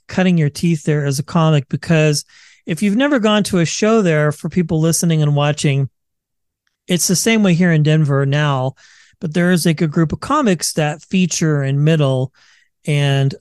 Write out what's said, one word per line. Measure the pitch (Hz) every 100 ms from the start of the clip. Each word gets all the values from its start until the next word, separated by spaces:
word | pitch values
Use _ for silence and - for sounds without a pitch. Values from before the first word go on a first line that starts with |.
| -
cutting | - 185 175
your | 147
teeth | - 175 165
there | - 151
as | 143 135
a |
comic? | - 170 160 151 131
Because | 151 - 165 156 151 - - - _
if | - 165
you've | 208 208
never | 285 277
gone | 214 214
to | 196 185
a | 160
show | - 214 226
there, | 185 151 151
for | 147 165
people | 185 160 160
listening | 160 156 175 160
and | 147
watching, | 143 147 147 151 139 135 - _ _ _ _ _ _ _ _ -
it's | 180 -
the | 180
same | 226 226
way | 202
here | 170 180
in | 160
Denver | 151 156 147 139
now, | 139 147 151 135 131 - _ _ _ _
but | 170
there | 160 175
is, | 180 170
like, | 156
a | 165
group | 170 160
of | -
comics | - 294 247 175 -
that | - 151 147
feature | - 190 185 - 160 147
in | 135 139
middle | 147 160 143 131 127 - _ _ _ _ -
and | 147 143 139 135 -